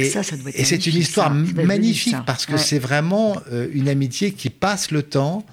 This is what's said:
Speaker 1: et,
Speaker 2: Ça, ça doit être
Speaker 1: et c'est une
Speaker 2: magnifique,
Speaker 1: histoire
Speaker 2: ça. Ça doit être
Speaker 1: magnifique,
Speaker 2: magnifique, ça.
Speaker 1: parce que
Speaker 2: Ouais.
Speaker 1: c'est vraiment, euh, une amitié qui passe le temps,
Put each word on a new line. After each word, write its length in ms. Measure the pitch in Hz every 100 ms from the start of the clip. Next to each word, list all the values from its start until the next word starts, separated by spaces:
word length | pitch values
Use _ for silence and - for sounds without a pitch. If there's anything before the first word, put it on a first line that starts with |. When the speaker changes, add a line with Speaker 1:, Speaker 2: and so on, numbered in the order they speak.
Speaker 1:
et, 60 | 135
Speaker 2:
Ça, 140 | 202
ça 140 | 202 147
doit 120 | 131
être 80 | -
Speaker 1:
et 40 |
c'est 120 | 131 175
une 160 | 175
Speaker 2:
magnifique, 160 | 160 165
Speaker 1:
histoire 180 | - 165
Speaker 2:
ça. 60 |
Ça 60 | 143
doit 80 | 160
être 60 | 175
Speaker 1:
magnifique, 120 | 170
Speaker 2:
magnifique, 460 | 202 220 220 247
ça. 100 | 135 123
Speaker 1:
parce 200 | 131 -
que 80 |
Speaker 2:
Ouais. 40 | 147
Speaker 1:
c'est 220 | - 147
vraiment, 560 | 123 143 160 196 220 185 147
euh, 160 | 120 120
une 160 | 147 135
amitié 420 | 139 135 127 202
qui 180 | 196 -
passe 420 | - 190 202 -
le 120 | 151
temps, 420 | 143 143 139 190 214